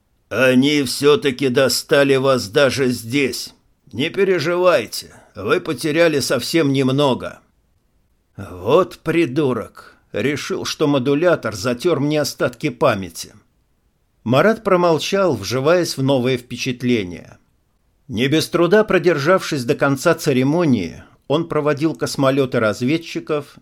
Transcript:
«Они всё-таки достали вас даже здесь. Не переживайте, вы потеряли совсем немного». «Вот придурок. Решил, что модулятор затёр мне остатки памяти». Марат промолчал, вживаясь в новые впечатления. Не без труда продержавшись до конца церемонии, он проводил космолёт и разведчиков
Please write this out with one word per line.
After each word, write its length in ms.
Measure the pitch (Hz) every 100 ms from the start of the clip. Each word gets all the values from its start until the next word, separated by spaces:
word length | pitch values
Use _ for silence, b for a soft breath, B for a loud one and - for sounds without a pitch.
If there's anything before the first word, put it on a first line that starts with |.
| _ _ _
«Они 560 | 107 131 127 143 147
всё-таки 640 | 135 - 147 143 143 127 139
достали 680 | 123 131 - - 147 139 135
вас 320 | 135 131 98
даже 400 | 147 135 117 127
здесь. 680 | 117 113 139 131 120 - - _ _ _
Не 180 | 95 160
переживайте, 1040 | 170 196 180 147 175 180 151 104 - - - _
вы 260 | - 101 175
потеряли 600 | 170 147 156 151 170 147
совсем 520 | 143 135 - 165 143
немного». 680 | 135 131 135 143 113 87 - _ _ _ _ _ _ _ _ _ -
«Вот 640 | 95 90 98 165 180 -
придурок. 1000 | 160 160 156 135 139 113 92 - - _ _
Решил, 520 | - 123 147 - 147
что 220 | - - 151
модулятор 680 | 143 123 143 175 156 117 104
затёр 420 | 123 123 175 147
мне 220 | 147 151
остатки 480 | 139 - 147 - 151
памяти». 640 | 127 147 104 90 - 80 - _ _ _ _ _ _ _ _
Марат 380 | 107 127 190 220
промолчал, 720 | 196 180 175 156 - 196 185
вживаясь 640 | 113 95 127 139 180 165 -
в 60 |
новые 340 | 135 135 123 127
впечатления. 1000 | - 120 135 123 123 120 92 80 - - _ _ _ _ _ _ -
Не 200 | 110 135
без 200 | 156 -
труда 360 | 170 170 214
продержавшись 800 | 214 185 160 151 139 185 - 151
до 100 | 120
конца 400 | 147 143 135 175
церемонии, 880 | 160 156 127 135 165 165 117 82 65 - _ -
он 200 | 151 165
проводил 460 | 156 143 139 156
космолёт 600 | - 139 - 135 139 127
и 40 | 127
разведчиков 960 | 110 101 123 160 - 165 - 151 143 -